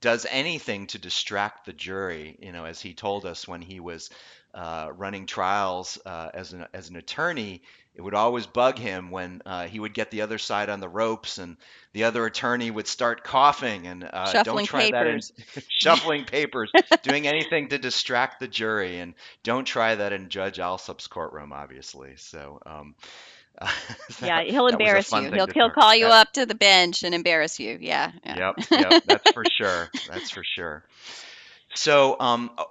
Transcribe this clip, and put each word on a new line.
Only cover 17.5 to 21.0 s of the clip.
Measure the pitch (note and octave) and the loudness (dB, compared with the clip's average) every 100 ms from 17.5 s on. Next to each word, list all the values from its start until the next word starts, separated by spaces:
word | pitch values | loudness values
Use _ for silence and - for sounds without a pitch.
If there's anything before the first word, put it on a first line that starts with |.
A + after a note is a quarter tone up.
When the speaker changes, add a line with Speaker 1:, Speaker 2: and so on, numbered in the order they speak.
| E3 C#3 | -2 -2
Speaker 1:
to | C#3 | -4
distract | C3 - - B2 B2+ - | -2 -4 0 0 0 -2
the | B2+ | -8
jury, | A2 A2 G#2+ F#2 F2 | -4 -2 0 -2 -6
and | F2 - - - | -10 -14 -20 -10
don't | - B2 C3 | -2 -2 -2
try | C3 A2+ A2 | 0 2 2
that | G2+ | 0
in | G2 F#2 | -4 -6
Judge | G2 F#2+ F#2+ | -6 -6 -4
Alsup's | F2+ F#2 - F#2 | -4 -6 -8 -14